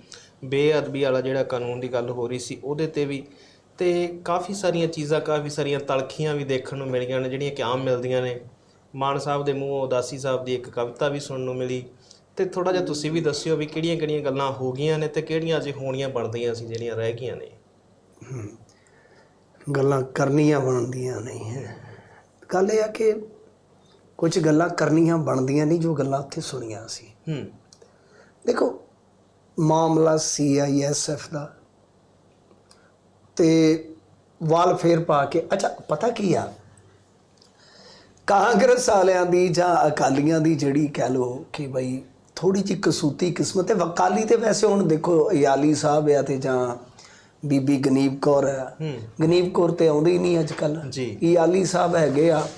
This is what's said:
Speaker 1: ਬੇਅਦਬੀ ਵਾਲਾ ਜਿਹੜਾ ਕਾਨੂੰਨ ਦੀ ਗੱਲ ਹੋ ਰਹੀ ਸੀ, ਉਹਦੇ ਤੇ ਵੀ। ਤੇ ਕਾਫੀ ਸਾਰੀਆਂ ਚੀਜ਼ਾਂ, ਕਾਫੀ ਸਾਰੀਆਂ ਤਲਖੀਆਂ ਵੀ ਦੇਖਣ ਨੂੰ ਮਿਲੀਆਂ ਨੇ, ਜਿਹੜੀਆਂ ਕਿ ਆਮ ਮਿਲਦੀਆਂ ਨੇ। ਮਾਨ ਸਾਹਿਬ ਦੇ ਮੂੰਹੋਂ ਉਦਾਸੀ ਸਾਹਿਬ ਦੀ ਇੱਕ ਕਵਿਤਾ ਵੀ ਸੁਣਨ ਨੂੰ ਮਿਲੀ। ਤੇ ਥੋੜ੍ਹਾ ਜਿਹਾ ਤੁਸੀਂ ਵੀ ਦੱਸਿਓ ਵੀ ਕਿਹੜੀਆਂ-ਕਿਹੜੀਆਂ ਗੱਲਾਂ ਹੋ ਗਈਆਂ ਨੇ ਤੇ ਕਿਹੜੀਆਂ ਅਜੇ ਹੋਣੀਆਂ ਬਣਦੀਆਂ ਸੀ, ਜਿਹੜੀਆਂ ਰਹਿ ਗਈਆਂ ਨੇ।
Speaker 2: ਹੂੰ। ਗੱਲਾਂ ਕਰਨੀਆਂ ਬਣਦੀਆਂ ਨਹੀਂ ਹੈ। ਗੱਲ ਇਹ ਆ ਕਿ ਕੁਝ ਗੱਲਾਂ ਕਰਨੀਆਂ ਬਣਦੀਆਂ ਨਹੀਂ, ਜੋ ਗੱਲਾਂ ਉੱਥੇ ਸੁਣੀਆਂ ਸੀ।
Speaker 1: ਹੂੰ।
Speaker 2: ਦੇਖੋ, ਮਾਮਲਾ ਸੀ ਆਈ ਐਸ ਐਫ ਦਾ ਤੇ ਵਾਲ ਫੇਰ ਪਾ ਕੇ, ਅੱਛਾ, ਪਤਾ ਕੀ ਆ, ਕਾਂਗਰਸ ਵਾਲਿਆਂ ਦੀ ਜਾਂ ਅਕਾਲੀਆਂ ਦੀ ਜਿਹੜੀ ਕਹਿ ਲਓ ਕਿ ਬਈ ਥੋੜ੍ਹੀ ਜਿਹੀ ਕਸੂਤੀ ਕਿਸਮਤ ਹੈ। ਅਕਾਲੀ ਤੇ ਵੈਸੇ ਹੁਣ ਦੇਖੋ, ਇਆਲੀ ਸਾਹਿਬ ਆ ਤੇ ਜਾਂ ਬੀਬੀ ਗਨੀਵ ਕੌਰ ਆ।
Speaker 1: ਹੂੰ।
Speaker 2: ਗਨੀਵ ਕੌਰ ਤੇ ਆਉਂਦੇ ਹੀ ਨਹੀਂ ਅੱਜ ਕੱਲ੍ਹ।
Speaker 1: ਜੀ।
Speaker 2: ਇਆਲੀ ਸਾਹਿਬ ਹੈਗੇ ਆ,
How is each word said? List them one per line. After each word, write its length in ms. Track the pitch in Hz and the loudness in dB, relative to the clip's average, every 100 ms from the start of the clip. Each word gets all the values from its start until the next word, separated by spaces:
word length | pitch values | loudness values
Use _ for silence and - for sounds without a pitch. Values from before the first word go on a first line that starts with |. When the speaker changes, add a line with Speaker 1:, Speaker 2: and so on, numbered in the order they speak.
| - - - _ 135 | -20 -20 -20 _ -4
Speaker 1:
ਬੇਅਦਬੀ 580 | 139 147 151 135 139 | 2 2 2 0 -2
ਵਾਲਾ 180 | 139 131 | 0 0
ਜਿਹੜਾ 220 | 127 135 | 0 -2
ਕਾਨੂੰਨ 360 | 131 123 120 123 | -2 -4 -4 -6
ਦੀ 140 | 123 | -4
ਗੱਲ 160 | 123 123 | -4 -4
ਹੋ 180 | 123 117 | -4 -4
ਰਹੀ 120 | 127 | -6
ਸੀ, 220 | - 123 | -10 -10
ਉਹਦੇ 240 | 135 147 156 | -6 -4 -4
ਤੇ 180 | 151 143 | -2 -4
ਵੀ। 220 | 139 131 - - _ _ - | -4 -10 -20 -20 _ _ -2
ਤੇ 440 | 180 175 175 175 - | 0 0 -2 -6 -4
ਕਾਫੀ 280 | 175 - | -4 -4
ਸਾਰੀਆਂ 340 | 196 180 165 160 | -4 0 0 0
ਚੀਜ਼ਾਂ, 340 | 160 147 151 | -2 -2 -2
ਕਾਫੀ 280 | 151 151 147 | 0 -2 -2
ਸਾਰੀਆਂ 300 | 147 143 139 | -4 -2 -2
ਤਲਖੀਆਂ 560 | 143 135 131 - 156 147 | -2 -2 -2 -4 -4 -2
ਵੀ 80 | |
ਦੇਖਣ 340 | 131 131 - 135 | -2 -4 -4 -8
ਨੂੰ 100 | 135 | -4
ਮਿਲੀਆਂ 340 | 127 123 131 | -4 -2 -2
ਨੇ, 80 | 131 | -4
ਜਿਹੜੀਆਂ 220 | 135 143 | -4 -6
ਕਿ 120 | 139 | -4
ਆਮ 200 | 117 127 | -2 -2
ਮਿਲਦੀਆਂ 380 | 131 123 127 127 | 0 -2 0 -2
ਨੇ। 180 | 127 120 - - _ _ _ 135 | -2 -6 -12 -20 _ _ _ -4
ਮਾਨ 240 | 135 139 | -2 -2
ਸਾਹਿਬ 260 | 147 143 143 | -2 -2 -2
ਦੇ 80 | |
ਮੂੰਹੋਂ 280 | 135 139 139 | -2 -4 -4
ਉਦਾਸੀ 380 | 131 123 123 139 | -2 -2 -4 -6
ਸਾਹਿਬ 260 | 135 127 127 | -4 -4 -2
ਦੀ 100 | 123 | -6
ਇੱਕ 140 | 120 | -6
ਕਵਿਤਾ 400 | - 120 120 147 | -6 -6 -2 -4
ਵੀ 100 | 143 | -4
ਸੁਣਨ 220 | 143 135 | -8 -8
ਨੂੰ 140 | 127 127 | -6 -6
ਮਿਲੀ। 300 | 127 127 127 - - - _ - | -6 -6 -10 -20 -20 -20 _ -6
ਤੇ 80 | 185 | -4
ਥੋੜ੍ਹਾ 280 | 185 180 | -2 -2
ਜਿਹਾ 120 | 175 - | -2 -2
ਤੁਸੀਂ 260 | 147 151 | -4 -4
ਵੀ 100 | 165 | -2
ਦੱਸਿਓ 340 | 156 139 165 151 | -2 -2 -2 -2
ਵੀ 100 | 151 | -4
ਕਿਹੜੀਆਂ-ਕਿਹੜੀਆਂ 540 | 160 165 160 151 151 | -4 -4 -2 -2 -2
ਗੱਲਾਂ 320 | 139 135 135 | -2 -2 -4
ਹੋ 200 | 127 131 | -4 -6
ਗਈਆਂ 280 | 127 151 156 | -2 -2 0
ਨੇ 80 | 151 | -2
ਤੇ 140 | 160 | -4
ਕਿਹੜੀਆਂ 360 | 151 160 165 156 | -4 -4 -2 -2
ਅਜੇ 140 | 143 | -4
ਹੋਣੀਆਂ 380 | 131 135 131 135 | -6 -6 -4 -4
ਬਣਦੀਆਂ 460 | 120 110 117 120 113 | -4 -4 -4 -4 -4
ਸੀ, 100 | 113 | -8
ਜਿਹੜੀਆਂ 300 | 113 117 110 | -8 -6 -4
ਰਹਿ 180 | 113 | -4
ਗਈਆਂ 220 | 120 123 82 | -4 -8 -10
ਨੇ। 160 | 64 - _ _ _ _ _ _ 117 | -14 -20 _ _ _ _ _ _ -16
Speaker 2:
ਹੂੰ। 100 | 131 104 - - _ _ _ _ _ _ _ _ _ - | -12 -12 -16 -20 _ _ _ _ _ _ _ _ _ -6
ਗੱਲਾਂ 280 | 139 135 139 | 0 2 0
ਕਰਨੀਆਂ 580 | 131 - 139 147 151 147 | -2 -2 2 4 4 2
ਬਣਦੀਆਂ 640 | 131 123 123 127 127 123 | 2 0 -2 -6 -8 -8
ਨਹੀਂ 300 | 113 - 107 | -10 -12 -10
ਹੈ। 240 | 131 107 107 - - - - _ _ - | -10 -12 -16 -20 -20 -20 -20 _ _ -4
ਗੱਲ 180 | 180 196 | 0 2
ਇਹ 120 | 220 | 2
ਆ 40 | 220 | 0
ਕਿ 340 | 220 220 214 - - - _ _ _ _ _ _ - | 0 0 0 -4 -18 -20 _ _ _ _ _ _ -2
ਕੁਝ 220 | 165 190 | 0 2
ਗੱਲਾਂ 300 | 156 151 170 | 2 4 2
ਕਰਨੀਆਂ 480 | 170 151 156 165 165 | 0 2 4 4 2
ਬਣਦੀਆਂ 480 | 135 131 131 147 151 | 0 -2 0 2 2
ਨਹੀਂ, 140 | 170 | 2
ਜੋ 140 | 165 | 0
ਗੱਲਾਂ 260 | 151 135 135 | -2 -2 -4
ਉੱਥੇ 220 | 147 165 | -6 -10
ਸੁਣੀਆਂ 460 | 156 131 113 104 110 | -10 -10 -10 -12 -12
ਸੀ। 180 | - - - - | -14 -16 -14 -8
Speaker 1:
ਹੂੰ। 160 | 147 101 - _ - - _ _ - - _ 233 | -8 -8 -16 _ -20 -20 _ _ -20 -20 _ -4
Speaker 2:
ਦੇਖੋ, 360 | 240 277 - - _ _ _ _ _ _ - | 0 0 -4 -12 _ _ _ _ _ _ -2
ਮਾਮਲਾ 580 | 156 160 165 160 160 156 | 2 4 4 4 4 2
ਸੀ 400 | - - 147 139 | 0 -2 2 2
ਆਈ 240 | 143 139 | 2 0
ਐਸ 280 | 143 147 - | 0 -2 -4
ਐਫ 200 | 143 - | -6 -8
ਦਾ 200 | 151 143 - _ _ _ _ _ _ _ _ _ _ _ _ _ _ _ _ _ - | -10 -12 -16 _ _ _ _ _ _ _ _ _ _ _ _ _ _ _ _ _ 2
ਤੇ 480 | 165 165 160 160 - - _ _ _ - | 4 6 4 2 -2 -20 _ _ _ -6
ਵਾਲ 320 | 160 165 180 180 | 0 2 4 2
ਫੇਰ 240 | 170 165 | 2 2
ਪਾ 260 | 160 147 139 | 2 2 2
ਕੇ, 220 | 165 - | -2 -2
ਅੱਛਾ, 140 | 196 - | -2 -2
ਪਤਾ 420 | - - 151 233 | -6 -6 -2 -2
ਕੀ 240 | 240 202 | -2 0
ਆ, 200 | 131 - - - - - _ _ _ _ _ _ _ - - - - - _ - | 0 -2 -10 -20 -20 -20 _ _ _ _ _ _ _ -20 -20 -20 -20 -20 _ 2
ਕਾਂਗਰਸ 600 | 202 208 214 254 247 - | 4 4 6 6 4 4
ਵਾਲਿਆਂ 360 | 202 185 185 180 | 4 4 4 4
ਦੀ 220 | 175 180 | 4 4
ਜਾਂ 400 | 160 180 170 151 | 2 2 4 2
ਅਕਾਲੀਆਂ 520 | 147 139 135 147 160 | 2 2 2 2 4
ਦੀ 160 | 156 156 | 2 2
ਜਿਹੜੀ 320 | 139 139 147 | 2 2 0
ਕਹਿ 220 | - 120 | 0 -2
ਲਓ 360 | 127 123 131 - | 0 -2 -4 -10
ਕਿ 140 | - 139 | -10 -6
ਬਈ 340 | 127 127 131 - - _ - | -4 -4 -6 -10 -20 _ -4
ਥੋੜ੍ਹੀ 280 | 180 196 | 0 0
ਜਿਹੀ 160 | 196 175 | 0 0
ਕਸੂਤੀ 500 | 170 160 151 - 180 | 0 0 -2 -2 -2
ਕਿਸਮਤ 400 | - 156 190 170 | -2 -2 0 0
ਹੈ। 40 | 202 | 0
ਅਕਾਲੀ 500 | 165 170 185 208 220 | 0 2 2 2 2
ਤੇ 100 | 233 | 2
ਵੈਸੇ 320 | 226 202 214 | 2 2 2
ਹੁਣ 200 | 202 170 | 4 2
ਦੇਖੋ, 440 | 156 165 165 151 | 2 2 2 4
ਇਆਲੀ 440 | 165 139 135 151 147 | 4 4 4 4 2
ਸਾਹਿਬ 340 | 156 151 151 | 2 2 4
ਆ 120 | 143 | 2
ਤੇ 160 | 131 135 | 2 -2
ਜਾਂ 380 | 135 127 123 123 - - - - - _ 147 | -2 0 -2 -6 -14 -20 -20 -20 -20 _ 0
ਬੀਬੀ 320 | 139 135 139 | 0 2 2
ਗਨੀਵ 380 | 139 135 139 135 | 2 4 2 2
ਕੌਰ 280 | 147 143 | 2 4
ਆ। 320 | 135 135 127 - | 2 -2 -6 -8
Speaker 1:
ਹੂੰ। 120 | 156 123 110 - | -8 -8 -10 0
Speaker 2:
ਗਨੀਵ 280 | 160 175 180 | 4 4 4
ਕੌਰ 220 | 196 170 | 2 2
ਤੇ 160 | 170 165 | 4 4
ਆਉਂਦੇ 240 | 151 165 | 4 4
ਹੀ 60 | 180 | 4
ਨਹੀਂ 220 | 180 170 | 2 2
ਅੱਜ 120 | 151 | 0
ਕੱਲ੍ਹ। 280 | - 160 160 139 | -2 -2 -2 -6
Speaker 1:
ਜੀ। 280 | 135 120 104 | -6 -6 0
Speaker 2:
ਇਆਲੀ 440 | 165 170 165 185 175 | 4 6 6 4 2
ਸਾਹਿਬ 300 | 175 175 170 | 2 2 2
ਹੈਗੇ 360 | 147 135 165 | 2 4 4
ਆ, 160 | 156 156 | 4 0